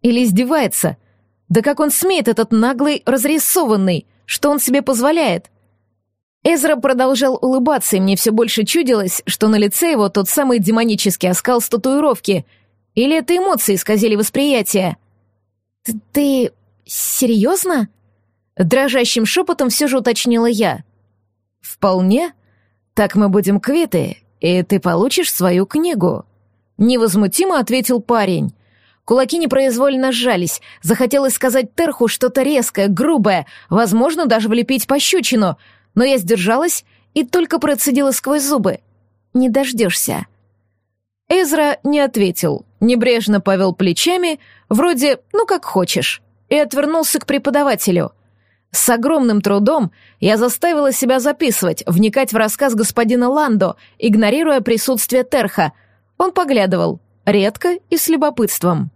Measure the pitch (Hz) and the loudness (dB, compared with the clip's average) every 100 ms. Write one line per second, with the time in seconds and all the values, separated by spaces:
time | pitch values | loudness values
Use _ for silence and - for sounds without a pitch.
0 | 240 240 247 190 247 311 233 - 156 - | 2 2 2 2 2 0 0 -2 -4 -4
1 | _ _ _ _ _ 175 226 285 302 - | _ _ _ _ _ 0 0 0 0 0
2 | 359 370 226 220 - 220 240 247 285 294 | 0 0 0 0 0 0 0 0 -2 -2
3 | - 262 262 311 - 370 285 208 190 165 | -2 0 0 0 0 0 2 0 0 -2
4 | - _ - - 294 294 - 269 - 247 | -6 _ -10 -2 0 0 0 0 0 0
5 | 269 330 277 170 - _ _ _ _ _ | 0 0 0 -2 -8 _ _ _ _ _
6 | _ _ _ _ 277 330 311 285 269 254 | _ _ _ _ 0 2 0 0 0 0
7 | 262 254 269 262 254 262 247 277 - 196 | 0 2 0 0 0 2 2 0 0 0
8 | 190 196 226 220 233 - 214 339 269 226 | 0 0 0 0 0 0 0 0 2 0
9 | 185 - - - 214 214 208 - 339 277 | 0 -6 -8 -2 2 2 0 0 0 0
10 | 196 208 190 - 277 240 185 226 233 202 | 0 0 -2 0 0 2 2 0 0 0
11 | 202 - 180 180 - 240 233 233 262 277 | -2 -2 -2 -2 0 -2 0 -2 0 0
12 | 302 220 - 185 - _ _ _ _ - | 0 -2 -2 -4 -4 _ _ _ _ -2
13 | 262 320 - 349 381 302 - 190 - 214 | 2 0 0 0 0 -2 0 -2 0 0
14 | 226 208 214 247 285 254 202 202 185 - | 2 0 -2 0 0 0 0 -2 -2 -6
15 | _ _ _ _ _ _ _ _ - 220 | _ _ _ _ _ _ _ _ -12 -12
16 | _ 285 285 269 240 _ _ _ - - | _ 0 0 0 -2 _ _ _ -14 -8
17 | - - 254 226 220 370 370 311 208 _ | -6 -2 2 2 2 0 -2 -2 -4 _
18 | _ _ _ _ _ - 175 247 277 254 | _ _ _ _ _ -4 0 2 2 0
19 | 240 240 220 - - 349 254 - 294 254 | 0 0 0 0 -2 0 -2 0 0 0
20 | 247 226 240 233 233 220 202 135 - _ | 0 -2 0 2 2 0 -2 -2 -10 _
21 | _ _ _ _ _ _ - - 202 185 | _ _ _ _ _ _ -20 -2 0 2
22 | 185 233 339 _ _ _ _ _ _ - | 2 0 -2 _ _ _ _ _ _ -2
23 | 202 - 202 196 190 196 - 302 330 170 | 0 2 2 2 2 -2 0 -2 0 -2
24 | 139 - _ _ 165 180 175 202 180 165 | -4 -8 _ _ -2 0 0 -2 0 0
25 | 240 - 330 - 180 180 190 302 349 262 | 0 0 -2 -2 0 0 0 -2 -2 0
26 | 170 147 - _ _ _ _ - 220 247 | -2 -2 -10 _ _ _ _ 0 2 2
27 | 226 185 196 - 381 330 233 254 247 240 | 2 2 0 0 0 0 0 -2 0 -2
28 | - 233 196 170 147 - _ _ _ _ | 0 0 0 -2 -4 -8 _ _ _ _
29 | - 240 262 339 311 262 269 233 277 262 | 0 0 2 -2 0 2 0 2 0 0
30 | 262 240 247 190 175 - - - 160 220 | -2 -2 0 0 -2 -6 -14 -8 -2 0
31 | 254 277 269 - 262 254 226 - 339 - | 2 2 0 0 0 0 -2 -2 -2 0
32 | 233 - 254 247 262 294 240 - 196 185 | -2 0 -2 0 0 0 -2 -2 0 2
33 | 294 311 202 180 143 - - 190 233 220 | 2 2 2 0 -4 -16 -2 0 2 2
34 | 269 320 294 220 214 233 226 262 - 277 | 0 0 0 0 0 0 0 -2 0 -2
35 | - 370 240 247 190 147 _ _ _ - | 0 0 0 0 0 -4 _ _ _ 0
36 | 254 269 175 220 180 233 339 - _ _ | 2 0 0 0 2 0 0 -4 _ _
37 | _ - 247 359 330 330 294 277 277 262 | _ -4 -2 -2 0 -2 -2 -2 0 0
38 | 277 262 - 294 277 285 190 - _ _ | 0 -2 -2 -2 0 0 -2 -4 _ _
39 | _ _ _ 247 254 226 269 240 208 175 | _ _ _ -2 0 0 -2 0 0 0
40 | - 85 - _ _ _ _ _ _ _ | -4 -6 -8 _ _ _ _ _ _ _
41 | _ _ _ 359 339 311 294 - 277 294 | _ _ _ 0 0 0 0 -2 -2 0
42 | 277 220 196 175 165 143 - _ 220 247 | 0 0 -2 0 -4 -4 -10 _ 0 2
43 | 214 233 208 208 - 190 190 175 190 170 | 2 0 2 0 2 0 0 0 -2 0
44 | - 370 359 311 - - _ 214 349 277 | 0 0 -2 -4 -12 -20 _ 0 2 2
45 | 285 269 _ 403 427 370 - 190 180 - | 0 0 _ -2 0 -2 -2 -2 -2 -2
46 | - - _ _ _ 294 294 285 294 330 | -4 -8 _ _ _ 0 0 0 0 0
47 | 311 302 - 277 277 277 285 214 - 175 | -2 -4 -2 -2 0 0 0 0 0 0
48 | 151 _ _ _ _ _ _ - - 233 | -2 _ _ _ _ _ _ -4 0 0
49 | 240 320 247 208 202 202 208 311 190 _ | 0 0 2 0 2 2 2 2 -2 _
50 | _ _ 180 214 240 - 349 311 285 - | _ _ 0 2 0 0 0 2 0 0
51 | 247 262 254 294 302 214 180 160 - 175 | 0 0 0 -2 -2 0 -2 -4 -2 2
52 | 214 214 269 226 214 - 277 226 220 - | 2 2 0 0 -2 0 -2 0 -2 0
53 | 233 247 247 294 294 214 190 - - _ | 0 2 0 0 0 2 0 -4 -18 _
54 | 240 214 208 269 320 277 214 226 - 214 | 2 2 2 2 2 0 0 -2 0 -2
55 | - 254 254 285 208 - 156 _ _ _ | 0 -2 0 -2 -2 -2 -2 _ _ _
56 | _ _ 370 370 330 254 190 185 170 170 | _ _ -2 0 0 0 2 0 -2 -4
57 | _ _ - 202 196 214 359 359 _ 339 | _ _ 0 2 0 -2 -4 -4 _ -2
58 | - 320 294 285 214 - 170 160 160 | 0 0 0 0 -2 0 -2 -2 -4